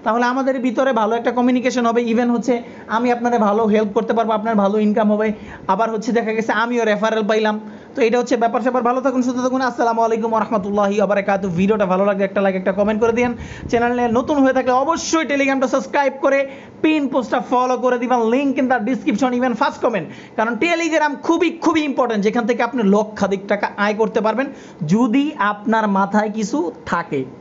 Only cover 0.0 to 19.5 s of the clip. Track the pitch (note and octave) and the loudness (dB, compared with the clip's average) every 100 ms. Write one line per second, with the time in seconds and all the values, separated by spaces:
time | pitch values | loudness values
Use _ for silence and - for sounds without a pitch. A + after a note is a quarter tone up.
0 | A#3 A3+ B3 B3+ C4 C4+ B3 A3+ C4 A#3 | 0 0 0 0 -2 0 -2 0 0 2
1 | G#3+ A#3 A#3+ A#3+ B3 B3+ B3 B3 A#3 A3+ | 0 0 -2 0 2 2 0 0 0 0
2 | A#3+ A3+ A#3+ A#3+ C4+ A#3+ - - - G#3+ | 0 0 2 0 0 -2 -4 -16 -6 -2
3 | B3 A#3+ A#3+ A#3+ G#3+ G#3 A3+ G#3+ A3 A3 | 0 0 0 0 2 2 2 2 2 -2
4 | A3 A3+ A3 A3 A3 A3 G3 G#3+ G#3+ G#3+ | 0 0 0 0 0 0 2 2 2 2
5 | G#3+ G#3+ A3 G#3 - - - F#3+ A3+ A3+ | 2 2 0 -4 -10 -14 -2 0 0 -2
6 | A3 A#3 G#3+ A3 A3+ A3 A#3 A#3+ A3 G3+ | 0 0 0 -2 0 0 0 0 0 2
7 | A3 A3 G#3+ A3 G#3+ G#3+ - - - - | 0 0 0 2 2 -2 -8 -18 -12 0
8 | A#3 B3 A#3 B3+ A3+ A3+ A#3 B3 A#3 B3+ | 2 2 0 2 2 0 0 0 0 0
9 | C4+ B3+ B3 B3+ B3+ B3+ C4 - A#3 A3+ | 0 0 -2 0 -2 0 -2 0 0 2
10 | A3+ A3 A3+ A3+ G#3 A3+ G3 G3+ G3+ G#3 | 0 0 0 -2 0 -2 -2 0 0 2
11 | F#3+ G3+ G3 G3 G3 E3+ F#3+ G#3+ F#3+ F#3 | 2 0 0 -2 -2 0 2 2 2 2
12 | G3+ G3 G3 G3+ G3 F#3 F#3+ F#3+ G3+ A3 | 2 2 0 0 0 0 -2 0 0 2
13 | A3+ A3+ B3 A#3+ - - - A#3+ A#3+ B3 | 2 2 0 -2 -10 -12 -2 0 2 0
14 | A#3+ A3+ C4+ D4 C4 C4 B3+ B3+ C#4 E4 | 2 0 0 2 4 4 2 2 2 -2
15 | - D#4+ C#4 C#4+ C#4 C4+ B3+ C4+ - C#4+ | 0 0 0 0 2 0 0 0 0 0
16 | C#4 C4+ C#4+ C4+ C4+ - - - D#4 D#4 | 0 2 2 2 0 -8 -18 -2 0 2
17 | C#4 D4 A3 C4+ - B3+ B3+ B3 B3 B3 | 0 -2 -2 -4 0 0 0 0 0 0
18 | A#3+ B3 A3 B3 C#4+ B3+ B3+ B3+ G#3+ C4 | 0 0 2 2 0 0 0 0 0 -2
19 | - G#3 C4 B3 B3+ | -2 0 0 0 0